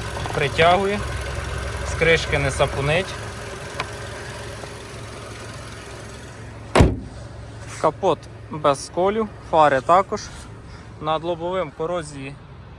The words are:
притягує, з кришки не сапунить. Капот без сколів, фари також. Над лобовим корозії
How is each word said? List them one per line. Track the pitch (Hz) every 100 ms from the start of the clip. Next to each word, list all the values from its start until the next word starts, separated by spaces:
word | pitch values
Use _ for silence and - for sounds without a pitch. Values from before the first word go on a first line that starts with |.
| - - -
притягує, | - 143 - 165 180 196 208 208 - - - - - - - -
з |
кришки | - 165 160 - 151
не | 139
сапунить. | - 143 - 143 160 190 - - - - - - - - - - - - - - - - - - - - - - - - - - - - - - - - - - - - - - - - - - - - - - -
Капот | 160 - 190 147 - - -
без | 160 151 135 -
сколів, | - 185 214 214 - -
фари | 165 151 135
також. | 120 175 196 208 - - - - - - - -
Над | 156 156
лобовим | 165 170 175 185 160 -
корозії | 160 175 151 143 139 143 - - -